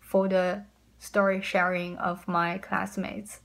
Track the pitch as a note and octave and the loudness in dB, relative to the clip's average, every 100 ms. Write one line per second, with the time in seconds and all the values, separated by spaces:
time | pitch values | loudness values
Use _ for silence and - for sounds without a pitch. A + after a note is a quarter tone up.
0 | - G3 F#3+ F#3 F3+ G3 G3+ _ _ _ | 0 0 2 2 2 -2 -8 _ _ _
1 | - G#3 G3 F#3+ G3 G3 F3+ F3+ F3 F3 | -2 2 4 2 0 2 2 0 -4 -4
2 | - F3 - F3 E3+ F#3 - - G3 - | -4 -4 0 2 2 -2 -2 -2 -2 -4
3 | F#3 - G#3 - | -6 -6 -12 -16